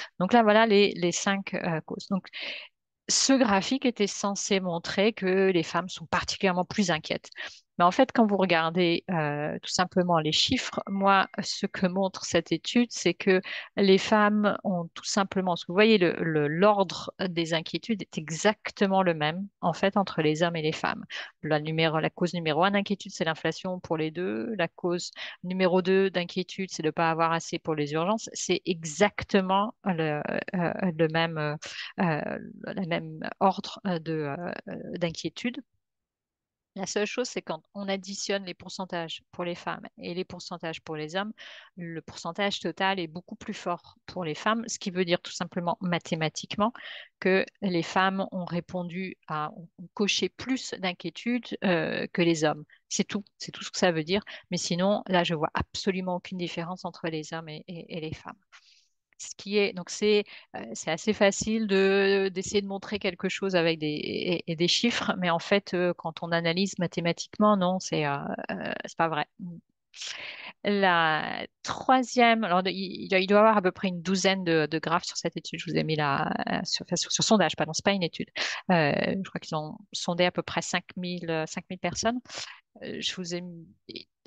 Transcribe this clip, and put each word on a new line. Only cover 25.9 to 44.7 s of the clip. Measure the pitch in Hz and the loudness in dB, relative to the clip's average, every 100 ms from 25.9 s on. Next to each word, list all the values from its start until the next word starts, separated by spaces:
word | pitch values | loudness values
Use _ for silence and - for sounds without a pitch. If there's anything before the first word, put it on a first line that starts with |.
| 190 196 | 4 4
d'inquiétude, | 180 175 - 180 - 190 | 0 -4 -4 -6 -6 -8
c'est | - | -2
de | 156 | -2
pas | 151 165 | 2 2
avoir | 160 165 | 2 2
assez | 165 - 165 | 0 -2 -8
pour | - | -4
les | 156 147 | -2 -2
urgences. | 151 175 226 - | 0 0 -2 -4
C'est | - - 180 - | -8 -2 -2 0
exactement | 175 160 147 202 - - 202 185 190 214 - | -4 -4 2 2 2 0 2 4 2 0 -2
le, | 202 165 160 147 - - - | -2 0 0 0 -2 -4 -2
euh, | 185 170 - 190 | 0 0 0 -2
le | 160 165 | 2 2
même, | 160 165 160 | 4 0 0
euh, | 151 147 - - - - | -2 -4 -8 -12 -10 0
euh, | 185 147 - - - - | 2 2 -2 -6 -10 -14
le | - - 175 | -10 -6 -4
même | 170 160 156 - - | -4 -6 -10 -10 0
ordre, | 196 190 - - 202 | 0 0 -6 -8 -4
euh, | 175 | -4
de, | 160 | -2
euh, | 160 147 139 180 - - - - - | -4 -4 -6 -8 -10 -10 -12 -10 -4
d'inquiétude. | 170 165 165 - 240 262 - _ _ _ _ _ _ _ _ _ _ | -4 -4 -8 -6 -8 -8 -14 _ _ _ _ _ _ _ _ _ _
La | - 185 | -8 -4
seule | 208 | -2
chose, | 208 - 247 | -2 -2 -4
c'est | - | -4
quand | - 160 _ | -6 -8 _
on | 202 196 | -10 -4
additionne | 196 185 196 - 196 185 | -4 -6 -10 -4 -4 -4
les | |
pourcentages | - 180 - 190 175 165 - _ | -12 -12 -10 -8 -6 -6 -10 _
pour | - | -8
les | 175 | -6
femmes | 175 - 165 - - | -6 -6 -8 -10 -14
et | 185 | -10
les | 175 | -8
pourcentages | 185 180 - 175 165 160 | -8 -10 -12 -8 -8 -8
pour | - 156 | -8 -8
les | 156 175 | -6 -4
hommes, | 208 - - - - - | -6 -8 -16 -20 -20 -14
le | 170 165 | -10 -10
pourcentage | - - 175 170 202 - | -12 -10 -8 -2 -2 0
total | 185 156 190 196 | -4 0 0 0
est | 165 | -4
beaucoup | 160 - 214 | -8 -12 -14
plus | - | -10
fort | 202 - 175 _ - - | -8 -4 -6 _ -20 -14
pour | 185 | -8
les | 170 | -6
femmes, | 151 214 226 | -2 0 0
ce | 226 | -2